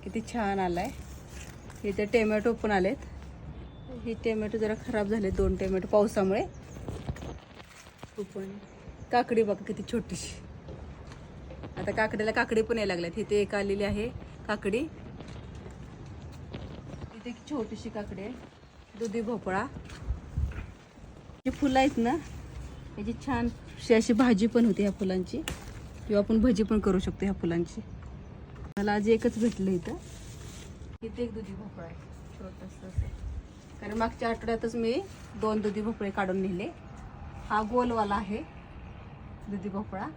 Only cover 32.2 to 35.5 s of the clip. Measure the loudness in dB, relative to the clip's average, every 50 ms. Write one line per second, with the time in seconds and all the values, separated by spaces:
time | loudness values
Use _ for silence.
32.2 | -14 -16 -14 -12 -12 -12 -12 -12 -14 -14 -14 -12 -14 -6 -4 -2 -2 -2 -4 -8
33.2 | -8 -8 -8 -8 -10 -12 -18 -18 -18 -18 -16 -12 -8 -4 0 2 2 2 0 0
34.2 | 0 0 0 0 2 0 0 2 0 0 0 2 2 4 4 2 0 -2 -10 -14
35.2 | -14 -12 -4 0 2 2